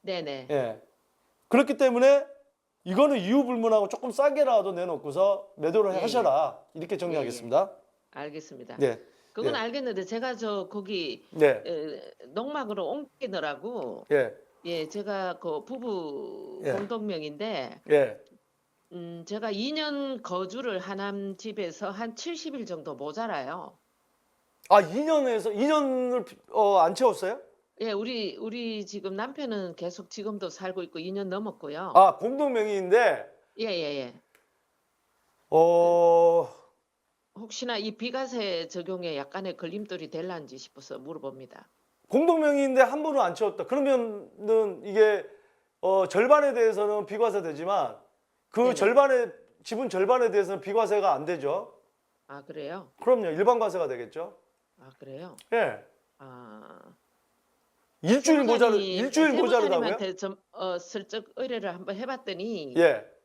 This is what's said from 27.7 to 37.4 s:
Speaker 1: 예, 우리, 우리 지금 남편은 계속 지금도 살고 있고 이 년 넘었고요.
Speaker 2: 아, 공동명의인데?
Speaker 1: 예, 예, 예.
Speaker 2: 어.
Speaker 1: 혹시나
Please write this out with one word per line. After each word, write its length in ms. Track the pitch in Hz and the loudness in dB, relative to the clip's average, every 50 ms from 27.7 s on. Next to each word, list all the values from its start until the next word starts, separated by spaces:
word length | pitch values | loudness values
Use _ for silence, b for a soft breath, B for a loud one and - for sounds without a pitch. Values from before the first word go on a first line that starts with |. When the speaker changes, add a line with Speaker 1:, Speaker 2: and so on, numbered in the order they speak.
| _ _ | _ _
Speaker 1:
예, 100 | 220 226 | -6 -4
우리, 460 | 208 196 220 233 254 233 214 185 - - | -4 -4 -4 -6 -6 -6 -6 -6 -8 -8
우리 480 | - 226 214 240 240 226 226 214 202 | -10 -10 -8 -8 -8 -6 -6 -8 -10
지금 300 | 185 - 202 202 196 190 | -10 -12 -10 -8 -8 -6
남편은 600 | 196 220 254 277 302 294 247 220 208 190 180 170 | -6 -8 -8 -8 -8 -8 -6 -6 -6 -6 -8 -8
계속 340 | - 175 175 175 - 190 _ | -8 -10 -10 -10 -10 -18 _
지금도 380 | - - 202 214 208 202 190 175 | -14 -10 -8 -8 -8 -8 -8 -10
살고 340 | - - 190 185 185 190 180 | -10 -10 -10 -8 -8 -8 -10
있고 160 | 170 _ 170 | -10 _ -10
이 120 | 160 180 | -10 -8
년 180 | 190 202 202 190 | -8 -6 -6 -6
넘었고요. 640 | 185 202 220 214 - _ - 143 147 156 185 185 139 | -6 -6 -6 -8 -10 _ -12 -12 -10 -10 -10 4 8
Speaker 2:
아, 220 | 170 190 190 165 - | 8 8 8 6 2
공동명의인데? 1080 | 165 226 262 277 294 277 254 226 214 214 208 196 185 180 185 233 240 202 147 117 101 - - _ _ _ _ - | -4 -4 -2 0 0 0 0 0 -2 0 -2 -2 2 4 4 6 6 4 2 0 -4 -14 -18 _ _ _ _ -8
Speaker 1:
예, 60 | 220 | -6
예, 300 | 220 190 170 160 147 143 139 | -6 -4 -4 -4 -4 -6 -6
예. 140 | 131 120 117 - _ _ _ _ _ _ _ _ _ _ _ _ _ _ _ _ _ _ _ _ _ _ _ _ _ _ | -8 -8 -12 -18 _ _ _ _ _ _ _ _ _ _ _ _ _ _ _ _ _ _ _ _ _ _ _ _ _ _
Speaker 2:
어. 960 | 151 160 165 170 175 170 170 175 175 175 170 170 170 170 170 170 165 170 156 123 B B B B _ _ _ _ _ _ _ _ _ _ _ _ _ | 4 4 6 6 6 6 4 4 4 6 6 6 6 8 6 6 4 4 0 -2 B B B B _ _ _ _ _ _ _ _ _ _ _ _ _
Speaker 1:
혹시나 380 | 196 | -18